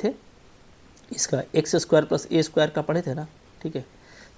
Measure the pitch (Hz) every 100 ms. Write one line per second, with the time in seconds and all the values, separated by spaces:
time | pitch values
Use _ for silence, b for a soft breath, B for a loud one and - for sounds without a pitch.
0 | 208 - - - - - - - - -
1 | - - - 135 - - 156 170 - 156
2 | 151 147 - 165 156 - 151 151 151 160
3 | 175 139 156 - - - 160 160 120 -
4 | B B B